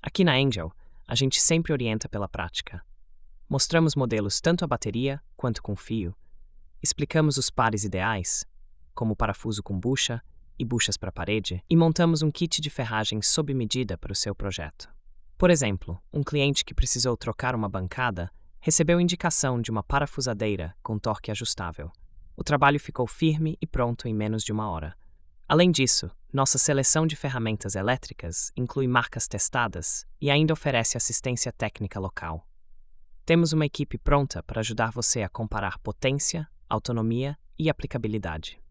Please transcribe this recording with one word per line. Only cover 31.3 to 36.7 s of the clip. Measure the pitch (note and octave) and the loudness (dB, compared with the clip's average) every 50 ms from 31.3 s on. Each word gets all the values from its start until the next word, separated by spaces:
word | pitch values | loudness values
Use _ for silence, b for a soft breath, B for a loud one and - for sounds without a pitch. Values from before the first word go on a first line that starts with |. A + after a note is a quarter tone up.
| B2+ A#2 - B2 | -2 -2 -2 -4
técnica | - - A2+ G#2 - - A2 F#2+ - G2+ | -4 -4 -6 -6 -4 -6 -8 -8 -6 -6
local. | F#2+ F#2 - - - E2+ D#2+ D#2+ - - - - - - - - - - - - - - - - - | -6 -6 -8 -8 -8 -8 -8 -10 -12 -16 -20 -20 -20 -20 -20 -20 -20 -20 -20 -20 -20 -20 -20 -18 0
Temos | - E3 E3+ E3+ D#3 D#3 | 2 4 4 4 4 2
uma | D#3 D#3 | 2 0
equipe | D3 - - C#3+ - - | 0 -2 -4 -6 -6 -6
pronta | A#2+ - - D3 C#3+ C#3+ C3+ - F2 - | -4 2 4 4 4 4 0 -4 -10 -10
para | - - A#2 | -6 -6 -4
ajudar | A2 A2 A2+ A2 A#2 A2+ | -4 -4 -2 -2 -2 -2
você | A2 A#2+ A2+ - - A#2+ | -2 0 2 2 2 2
a | G#2 F#2 | -2 -6
comparar | - - A#2 G#2+ - G#2+ G2+ F#2+ - | -6 -6 -6 -4 -4 -4 -4 -4 -6
potência, | - - - G#2 - - C3 C3+ C#3+ - - - E3 D#3 - - - - | -6 -8 -8 -8 -2 0 0 0 0 -2 -2 -2 -4 -8 -10 -14 -20 -8
autonomia | - | -4